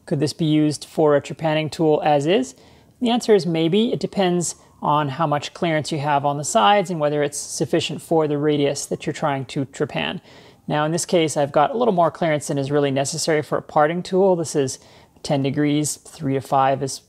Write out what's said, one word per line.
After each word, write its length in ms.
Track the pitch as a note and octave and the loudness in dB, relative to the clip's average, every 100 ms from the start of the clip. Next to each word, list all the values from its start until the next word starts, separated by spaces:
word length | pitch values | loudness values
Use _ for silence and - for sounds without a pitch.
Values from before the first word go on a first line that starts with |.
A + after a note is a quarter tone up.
| - | -6
could 140 | D3 | -2
this 140 | D3+ | -2
be 100 | - | -2
used 400 | D#3 D3+ D3+ C#3+ | 0 2 2 -2
for 320 | - - D3+ C#3+ | -6 2 4 4
a 60 | |
trepanning 480 | - D#3 D#3 D#3 D#3 | 0 -4 -2 -2 -2
tool 320 | - D#3 D3+ | 0 2 2
as 220 | D#3 D3 D3 | 2 2 2
is? 280 | G#3+ B3+ - - - _ _ | 0 -2 -10 -20 -20 _ _
The 80 | A#3+ | -2
answer 260 | A#3 - | 0 4
is 120 | G3+ E3+ | 2 2
maybe. 440 | D#3+ E3 G3+ A#3+ | 0 2 2 0
It 100 | E3 | -2
depends 560 | F#3 - F3+ F3 E3 - _ _ | -4 0 0 0 -2 -8 _ _
on 260 | - D3 C#3+ | 0 2 0
how 180 | C3+ D#3 | 0 0
much 280 | D3 - | 0 -4
clearance 360 | - E3+ D#3 - | -4 -2 0 -2
you 80 | D#3+ | -4
have 280 | D3 C#3+ C#3+ | 0 0 0
on 100 | C#3+ | -2
the 80 | |
sides 460 | C#3+ A3+ G#3 G#3 F3+ | -2 2 4 4 2
and 100 | E3+ | -2
whether 220 | D3 D3 | 0 0
it's 160 | D3 - | -2 -4
sufficient 640 | - - D#3 E3+ - D3+ | -10 -6 -2 0 -2 -8
for 260 | - D#3+ D3+ | 0 0 2
the 80 | D3 | 0
radius 480 | D3+ D3 C#3 - | 0 2 0 -2
that 220 | - - - | -6 -6 -6
you're 80 | |
trying 320 | - D#3 C3+ C3 | -4 -2 -2 -4
to 180 | D3+ | -6
trepan. 560 | C3+ - D3 D#3+ D#3 F3+ - - - _ - | -6 -4 -4 -4 -6 -6 -12 -20 -20 _ -4
Now, 160 | D3+ | -2
in 80 | D#3 | 0
this 140 | E3+ - | -2 0
case, 320 | F3+ D#3+ D3+ | 0 0 0
I've 140 | C#3+ | 0
got 180 | D3+ D3 | 2 2
a 80 | A3+ | 2
little 160 | A#3+ | 0
more 160 | F3 E3 | 2 0
clearance 380 | - E3+ D3+ - | 0 -2 -2 -2
than 100 | C#3+ | -4
is 120 | C#3 | -2
really 200 | D3 C#3+ | 0 0
necessary 500 | C3+ C#3 D#3 - D3+ | 0 -2 -4 -2 -2
for 160 | C#3+ - | -2 -6
a 60 | |
parting 400 | - D#3+ D3+ F3 | -2 2 2 0
tool. 340 | - F#3 G3 F3 | -2 2 2 2
This 180 | E3 | 0
is 240 | D#3 C3+ - - - _ _ | -2 -2 -4 -16 -20 _ _
ten 200 | - C#3+ | -4 -2
degrees, 540 | C3+ D3 D3 D3 D3 - | 0 0 0 0 -2 -6
three 380 | - - C#3+ | -14 -10 -4
to 60 | C3+ | -4
five 400 | - C#3 C3+ C3+ | 0 2 2 0
is 180 | C3+ - | -4 -8